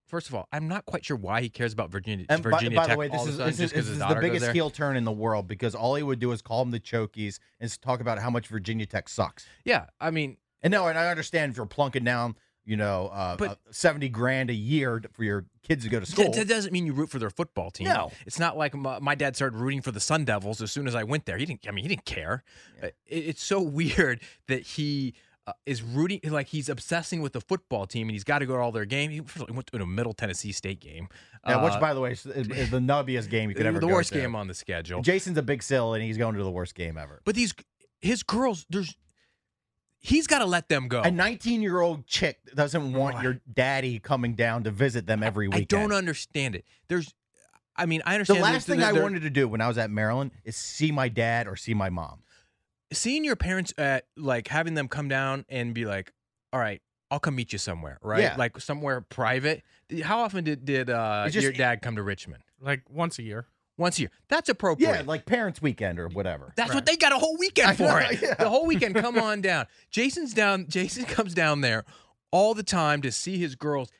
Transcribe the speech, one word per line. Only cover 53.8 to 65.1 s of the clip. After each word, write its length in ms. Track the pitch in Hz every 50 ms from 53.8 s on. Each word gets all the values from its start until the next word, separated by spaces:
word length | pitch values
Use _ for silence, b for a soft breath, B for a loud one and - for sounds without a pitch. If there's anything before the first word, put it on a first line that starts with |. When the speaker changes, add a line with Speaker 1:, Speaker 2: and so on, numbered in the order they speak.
| 147 139 135 131 - _ _ -
Speaker 1:
like, 300 | 156 135 127 120 110 -
having 260 | 135 151 165 165 165
them 140 | 151 139 120
come 200 | - 147 147 139
down 360 | 135 135 135 135 135 139 - -
and 280 | 135 127 120 120 117
be 100 | 117 117
like, 260 | 107 101 95 92 - _ _ _ _ _ _ _ _
"All 80 | - 131
right, 220 | 120 107 101 - - _ _ _ _ _
I'll 80 | 139 147
come 160 | - 160 139
meet 180 | 127 117 - -
you 60 | 98
somewhere," 400 | - - 90 82 82 76 67 -
right? 200 | - 107 107 110 107
Speaker 2:
Yeah. 120 | - -
Speaker 1:
Like, 240 | 127 123 117 - -
somewhere 420 | - - 147 147 147 139 131 127
private. 600 | 104 - - - 123 110 127 131 131 151 160 151 b b b b b _ 175 165 156
How 180 | 156 208 233
often 220 | 240 208 190 190 165
did, 220 | 151 151 135 127
did, 240 | 139 139 131 127 123
uh, 340 | 120 117 113 110 107 104 104 -
Speaker 2:
It's 60 | 151
just 80 | 185 143
Speaker 1:
your 80 | 135 131
dad 300 | 127 131 123 120 110 -
come 140 | 123 113 107
to 60 | 101
Richmond? 380 | 101 98 - - - 73 - _ _ _ _
Speaker 3:
Like, 220 | 131 139 139 131 - _
once 300 | 135 151 170 170 - -
a 40 | 117
year. 220 | 110 104 113 120 - _ _ _ _ _ -
Speaker 1:
Once 220 | 170 - 156 -
a 20 |
year. 100 | 127 - b b b _
That's 220 | 285 320 320 -
appropriate. 400 | 247 - - 190 160 - 302 320
Speaker 2:
Yeah, 120 | 269 170 139
like, 220 | 139